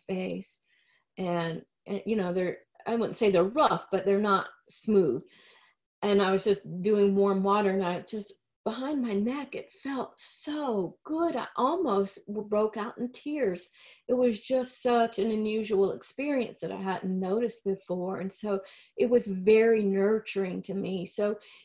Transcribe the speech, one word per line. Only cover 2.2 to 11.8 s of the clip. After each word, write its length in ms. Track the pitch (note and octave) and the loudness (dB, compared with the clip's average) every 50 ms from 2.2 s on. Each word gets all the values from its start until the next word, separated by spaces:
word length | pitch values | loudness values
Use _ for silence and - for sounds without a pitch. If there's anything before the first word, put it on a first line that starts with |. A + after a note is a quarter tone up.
| F#3 F3+ | -2 -2
they're, 260 | F3 F#3 F3+ F3 - - _ _ _ _ - | -2 -2 -2 -2 -4 -8 _ _ _ _ -6
I 100 | A3 A#3 | -4 -2
wouldn't 220 | A#3 G#3 - F#3 - | -2 -2 -4 -2 0
say 120 | A3+ G3+ | 2 4
they're 140 | F#3 E3+ F3+ | 4 4 4
rough, 420 | G3+ A#3 D#4 D4 A3 F3+ E3+ - - | 4 4 2 2 4 2 0 -4 -4
but 120 | G3 F#3+ F#3 | -4 -2 0
they're 140 | G3 G3 G3+ | 2 2 2
not 280 | G#3 G#3 G3 F3+ - - - _ _ _ | 2 2 2 2 0 -4 -12 _ _ _
smooth. 540 | - - - A3 G#3 G3 F3 C#3 A#2+ D#3 - - _ - - - - _ _ _ _ _ _ _ _ - | -20 -10 -2 2 4 4 4 4 0 -2 -6 -10 _ -20 -20 -20 -20 _ _ _ _ _ _ _ _ -6
And 200 | - G#3 G3+ G3 | 0 2 4 4
I 100 | G3 F#3+ | 4 4
was 120 | F#3+ F#3+ - | 2 2 2
just 180 | G#3+ G3 G3 - D3+ E3 F3+ | 2 0 0 -2 -12 -10 -4
doing 320 | F3+ G#3+ G#3+ G#3 G3+ G3 G3 | 0 2 4 4 4 4 4
warm 280 | G3 G3 G3+ G3 F#3+ | 4 4 4 4 2
water 280 | F#3+ G3 G3+ G#3+ G#3 F#3+ | 2 2 2 4 4 2
and 140 | F#3+ G3 F#3 | 2 2 0
I 160 | F3 F3+ F3 | 0 -2 -4
just, 320 | - - A3+ G#3+ G3+ - - _ _ _ _ _ - | -6 -8 -10 -10 -10 -12 -18 _ _ _ _ _ -8
behind 380 | - A3+ B3+ C4 C#4+ D4+ C#4 | -6 -6 -4 -4 -4 -2 -2
my 100 | A#3+ A3+ | -2 0
neck, 420 | G3 G3+ G#3 A#3+ C4 D4 C4+ - - | 0 0 0 0 -2 -4 -8 -8 -10
it 180 | - - - _ _ | -12 -12 -14 _ _
felt 300 | - C4+ C#4 B3+ - - - | -10 -8 -6 -6 -6 -8 -10
so 800 | - - - - - - D4+ D4 D4+ C#4+ C4 A3 G3 F3 D#3+ - _ _ | -16 -16 -16 -14 -12 -10 -8 -6 -4 -4 -2 -2 -2 -2 -4 -8 _ _
good. 300 | - D#4 D#4+ E4+ E4+ C4+ | -6 -4 -2 -2 -2 -2
I 120 | A#3 - - - | -4 -8 -6 -4
almost 600 | - A#3+ C#4 E4+ F#4+ | -2 0 0 0 0